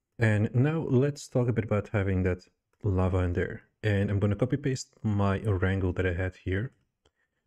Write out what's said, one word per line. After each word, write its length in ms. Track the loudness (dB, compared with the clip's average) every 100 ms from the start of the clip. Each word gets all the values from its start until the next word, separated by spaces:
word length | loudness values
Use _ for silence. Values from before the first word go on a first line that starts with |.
| _ -2
And 320 | 2 2 2
now 280 | 2 2 0 0
let's 380 | 2 2 -2 -4
talk 200 | -2 0
a 60 |
bit 120 | -2 0
about 240 | -2 0
having 340 | -2 0 0
that 160 | 0 -2 -8 _ _ _
lava 380 | -2 0 2 2
in 140 | 0
there. 280 | 0 -4 -6 -16 _
And 260 | -2 0 0
I'm 80 | 0
gonna 180 | 0 0
copy 220 | -2 -2
paste 380 | -2 -4 -8 _
my 340 | -2 0 0 0
wrangle 520 | 0 0 0 2 0
that 140 | 0 -2
I 60 |
had 220 | -2 -4 -6
here 280 | -4 -4 -4 -12 _ _ _ _ _ _